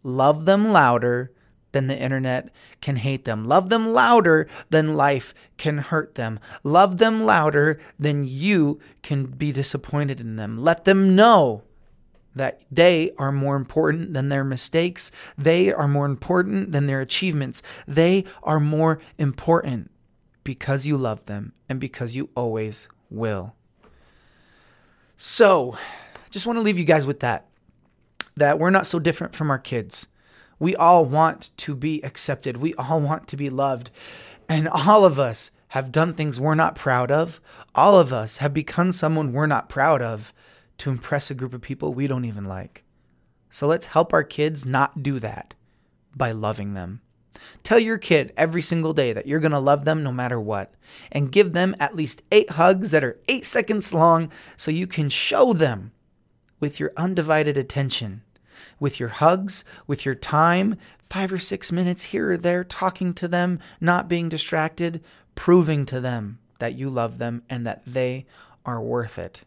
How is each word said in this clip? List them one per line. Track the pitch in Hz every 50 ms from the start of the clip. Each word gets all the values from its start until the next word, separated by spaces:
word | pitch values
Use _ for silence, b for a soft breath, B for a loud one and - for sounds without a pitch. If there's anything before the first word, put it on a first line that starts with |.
Love | - 135 127 135 131 147 151 156 160
them | 190 196 202 214 220
louder | 208 170 143 123 120 117 120 123 120 120 127 127 _ _ _ _ _ _ _ _
than | - 139 135
the | 131 135 -
internet | 127 127 135 131 131 131 127 127 - - b b b b b b
can | - - 139
hate | 120 107 135 135 131 _
them. | 120 110 107 110
Love | 117 147 185 190 185
them | 226 226 226 226
louder | 226 254 240 226 240 233 190 175 160 156 156 B B B B B
than | 160 156 156 156 156
life | 151 139 143 143 131 - - - b b b b
can | - - 156 151 147
hurt | 139 - 170 156 151 151 _
them. | - 120 113 110 107 B B B B B
Love | 143 151 175 196 202 185 175
them | 226 226 220 220 220
louder | 220 202 170 151 151 147 147 147 156 151 B B B B -
than | 147 151 147 143 139
you | 127 131 135 160 202 208 175 151 143 147 b b b b b
can | - - 147 139 131
be | 127 131 131 151 147
disappointed | 131 135 139 - - 139 - - - 147 147 139 135 -
in | 117 113 110
them. | 110 107 104 107
Let | 113 135 165 170 - -
them | - 196 190 196 190 185
know | 190 214 240 226 190 147 123 107 107 _ _ _ _ _ _ _ _ _ _ _ _ _ _ _
that | 131 135 131 - _ _ _
they | 131 165 170 180 175 160 160 185 -
are | - 139 139
more | 139 139 135 139 139
important | 139 131 - - 156 160 151 151 170 165 - 156
than | 131 135 143
their | 139 139 135
mistakes. | 135 131 123 - - - 165 170 180 175 - - - B B B B B
They | - 139 160 165 175 185 196 -
are | - 147
more | 143 143 143 143
important | 143 135 - - - 180 180 180 196 208 196 196 196
than | 156 139 143
their | 139 135 135
achievements. | 135 - - - 190 185 156 147 139 127 120 - B B B B B
They | - 143 160 165 175 185 196 190 190 B B B
are | 151 156 156
more | 147 151 156 156 160 160 160 156 B B B
important | - 156 139 127 - - 160 165 - - 143 127 110 - - _ _ _ _ _ _ _ _ _ _ _
because | 139 127 _ - - 139 139 131
you | 151 147
love | 135 127 113 107 - _
them | - 104 101 - - _ _ _
and | - 135 131
because | 131 127 - - 123 117 117
you | 131 131 - _
always | 123 123 117 110 110 110 107 104 - - _ _ _ _ _
will. | - 107 113 110 104 95 90 110 _ _ _ _ _ _ b b b b b b b b b b b b b b b b b b b b b b b b b b b
So, | _ - - - - 226 196 185 160 127 127 110 B B B B B B B B B B B
just | - 202 -
want | 233 233
to | 233 220
leave | 214 202
you | 175 165
guys | 151 160 156 139
with | 139 143 -
that, | - 120 110 - _ _ _ _ _ _ _ _ _ _ _ _ _ _ _ _ - _ _
that | 147 147 143 151 151
we're | 160 180
not | 190 190 -
so | - - 170
different | 147 170 156 - 170 - -
from | - 156 147
our | 139 123
kids. | - - 131 117 101 - - - - b b b b b b b b b b
We | b 151 180 190
all | - 170 170 180 175 160
want | 127 135 156 160 160 - - - - _
to | - - - 147
be | 127 139 156 156 151 -
accepted. | 131 _ - - - 135 - - 139 117
We | 117 143 170 165
all | - 127 131 160 160
want | 147 143 160 156 -
to | - -
be | 139 143 139
loved. | 131 135 139 139 131 120 120 - B B B B B B B B B B B
And | - 160 151 156 147
all | - 160 139 196 214 214 196
of | 180 143 139
us | 139 120 110 - - - _ _ _ _
have | - 131 135 131
done | 120 156 165 175 160
things | 165 156 151 123 123
we're | 135 156 156
not | 156 160 165 -
proud | - - 139 127 123 127 123
of. | 139 156 170 170 156 - B B B B B B B
All | - 147 202 202 185
of | 165 127 131
us | 113 110 110 -
have | - 139 143 139
become | 156 151 - - - 175 185 180
someone | - - 156 160 156 151 131 120
we're | 139 151
not | 151 143 113 -
proud | _ - 135 135 160 147 127
of | 123 113 113 107 107 - b b b b b b b b b
to | - - 143
impress | 131 120 - - 147 143 143 -
a | 139
group | 123 131 127 127
of | 120
people | - - 135 - - 151 131
we | 127 139
don't | 135 135 127 123
even | 117 104 104 101
like. | 95 95 92 90 - _ - _ _ _ _ _ _ _ _ _ _ _ _ _ _
So | - - 143
let's | 143 165 165 -
help | - - 156 170 170 -
our | - 143
kids | - - - 147 156 160 143 131
not | 127 131 131 139 - _ 143 127
do | 143 139 127
that | 110 104 - - - _ - _ _ _ _ _ _ _ _ _ _ _ -
by | - 131 117
loving | 113 110 110 107 110 107 101 101 101
them. | 95 90 90 98 117 _ _ _ _ _ _ B B B B B B _
Tell | - 220 233
your | 226 220 226
kid | 214 - - 170 147 123 110 -
every | - 156 165 165 175
single | 165 - 170 165 160 160 156
day | 151 135 120
that | 110 110 -
you're | 139 147 160
gonna | 156 156 151 143
love | 131 139 147 143 143
them | 156 156 160 147
no | 139 123
matter | 123 123 120 123 117
what, | 107 104 107 98 95 _ _ B B B B B B B
and | - 143 143 131 131
give | 196 202 175
them | 156 175 185 190 - -
at | 147 139 -
least | 170 156 - - - _ _
eight | 202 214 214 -
hugs | 156 156 165 185 190 185 196 175
that | 156 156 135
are | 123 - _ _
eight | - 262 247 -
seconds | - - 240 - - 220 208 185 - -
long | 160 160 170 165 165 165 156 B B B B B
so | B - 156
you | 156 170 185
can | 180 - - 151 143
show | - - - - - 294 262 254
them | 220 160 160 135 113 98 98 110 _ _ _ _ _ _ _ _ _ _ _ _ _ _
with | 151 143 - -
your | 151 147 -
undivided | 151 170 185 190 175 156 156 156 156 151 151 143
attention, | 139 127 - - 143 139 131 - - 123 104 95 110 _ _ _ b b b b b b b b b
with | 143 139 - -
your | 127 113
hugs, | - - 151 165 180 190 190 196 - - - B B B B
with | - 143 - -
your | 135 131
time, | 131 - - - 151 160 170 175 185 190 214 208 b b b b b b _
five | - 190 190 185
or | 190
six | 180 - - 202 190 - -
minutes | 170 175 185 180 180 185 -
here | - - 185 - 196
or | 180
there, | 170 175 175 175 180 180
talking | 180 - - 190 185 180 - 185 175 175
to | - 180
them, | 170 175 175 175 180 180 160 B B B B
not | 160 170 175 180 185 175
being | 175 170 170 165
distracted, | 160 151 - - - 160 156 160 160 - 170 170 170 160 b b b b b b _
proving | - - - 180 185 165 156 156 143 135
to | - 131 127
them | 123 127 123 117 107 101 110 - _ _ _ _
that | 113 117 123
you | 127 135 139
love | 131 123 117 113 120
them | 120 120 117 117 120 120 _
and | 131 120 117
that | 113 104 - _
they | 127 123 131 127 127 127 131 135 b b b b b b b _
are | 131 120 117
worth | 113 113 120 120 113 110 -
it. | - 90 87 - - _